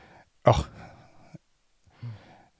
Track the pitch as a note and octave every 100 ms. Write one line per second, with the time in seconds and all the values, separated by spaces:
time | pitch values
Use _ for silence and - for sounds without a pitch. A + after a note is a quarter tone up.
0 | - - - _ - - - - - -
1 | - - - - _ _ _ _ - -
2 | A#2+ G#2+ - - - _